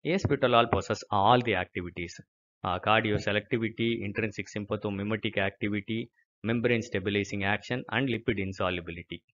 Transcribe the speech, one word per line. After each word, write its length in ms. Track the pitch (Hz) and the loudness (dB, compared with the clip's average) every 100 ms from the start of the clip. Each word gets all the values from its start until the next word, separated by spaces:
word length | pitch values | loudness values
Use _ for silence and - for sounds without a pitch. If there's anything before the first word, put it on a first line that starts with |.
| 147 | 0
Esbutalol 640 | 190 - 143 127 120 117 | 0 0 2 6 6 6
possesses 320 | 98 - 104 - | 2 0 -4 0
all 320 | 104 101 123 | 4 6 6
the 140 | 117 92 | 4 -2
activities, 600 | 90 101 87 - 85 - - _ _ _ | -2 -6 -8 -8 -10 -12 -20 _ _ _
uh, 140 | 95 90 | -4 0
cardioselectivity, 1200 | 104 110 110 104 101 104 - 120 113 113 117 117 | 4 4 4 0 0 -2 0 -2 -2 0 -2 0
intrinsic 440 | 101 101 110 - 101 104 | -4 -4 -4 -6 -8 -8
sympathomimetic 800 | 101 107 107 98 101 110 110 101 | -4 -4 -4 -4 -2 -2 -2 0
activity, 720 | 98 - 107 104 101 113 - _ _ _ | -2 -2 -4 -2 -4 -6 -6 _ _ _
membrane 380 | 104 117 120 117 | -2 0 2 2
stabilizing 640 | 104 101 98 101 98 101 | 0 -2 0 0 -2 -2
action, 400 | 98 104 - 123 - | -2 -2 -4 -8 -2
and 180 | 110 135 | -2 0
lipid 300 | 113 - 98 | -2 -2 -2
insolubility. 840 | 95 95 92 90 85 85 85 85 _ | -4 -2 -2 -2 -6 -12 -12 -14 _